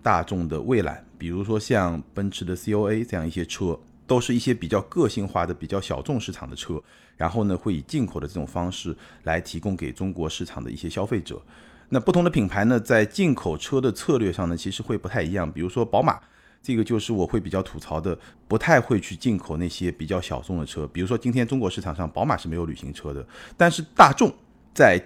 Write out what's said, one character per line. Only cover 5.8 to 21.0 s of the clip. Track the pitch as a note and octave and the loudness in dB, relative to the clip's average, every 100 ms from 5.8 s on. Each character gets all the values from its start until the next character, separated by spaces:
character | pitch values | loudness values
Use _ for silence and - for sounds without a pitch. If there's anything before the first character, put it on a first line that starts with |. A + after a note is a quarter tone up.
小 | - C2 | -4 -6
众 | - C3+ | -4 -4
市 | - | -4
场 | E2+ C2+ | -10 -12
的 | |
车， | - - D#2+ - - _ - | -12 -8 -8 -10 -20 _ -4
然 | E2 | -2
后 | G2+ | 0
呢， | G2+ F2+ | 0 0
会 | A2 | 0
以 | E2+ | -2
进 | C#2 D#3 | -2 -2
口 | A2 - | -2 -4
的 | C#2+ | -8
这 | |
种 | F#2 C#2 | -8 -6
方 | F2+ F2+ | -4 -4
式 | F#2+ F2 D2+ - - | -6 -8 -10 -12 -10
来 | - E2 | -2 -2
提 | - E2 | -4 -6
供 | G2 | -4
给 | F#2 D2 | -4 -6
中 | - F#2+ | -6 -6
国 | F2 D#2 | -4 -4
市 | - | -4
场 | F2 - | -10 -10
的 | A#1+ | -10
一 | - | -8
些 | E2 | -6
消 | F#2 G2+ | -4 -2
费 | A2+ | -2
者。 | D#2+ - - - - - - | -4 -12 -16 -20 -20 -20 -2
那 | C3 | 0
不 | C3 | 4
同 | E3 | 4
的 | F3 | 4
品 | D#3+ G2 | 2 0
牌 | G2+ A2 | 2 4
呢， | B2 | 4
在 | G#2+ A#2 | 4 4
进 | G#2+ - F#3 | 4 2 2
口 | B2 F#2 D#2 | 2 -2 -4
车 | - C3+ | -2 0
的 | B2+ | 0
策 | G2 - C3+ | -2 0 2
略 | G#2 | 2
上 | F2 F2 | 0 -2
呢， | |
其 | E2+ F#2+ | -2 -4
实 | - | -8
会 | - G#2 | -4 -4
不 | F2 | -4
太 | A#2 | -4
一 | E2 | -2
样。 | F#2+ D#2 | -2 -4
比 | - | -4
如 | F2 | -4
说 | B2 | -2
宝 | A2+ G2+ | 0 2
马， | C#3+ - _ _ _ _ | 2 0 _ _ _ _
这 | - | -4
个 | A#2 | 0
就 | G#2+ A2+ | 2 0
是 | - | 0
我 | G#2+ E2+ | 0 0
会 | A2+ | 0
比 | G2 | -2
较 | F#2+ | -4
吐 | F#2 D#2 | -4 -8
槽 | - D#3 | -6 -4
的， | B2 D#2+ - - - | -4 -6 -10 -16 -2
不 | A2 | 0
太 | - D3+ | 4 4
会 | - A2 | 4 0
去 | - | -2
进 | F2+ B2+ G2+ | -4 -2 -2
口 | - D#2+ | -2 -4
那 | F2 | -4
些 | - F2+ | -2 -4
比 | D#2+ D#2+ | -4 -4
较 | F#2 | -4
小 | - B1+ | -4 -6
众 | - F2+ | -4 -6
的 | D2 | -6
车。 | - D2 | -6 -6
比 | D#2+ | -4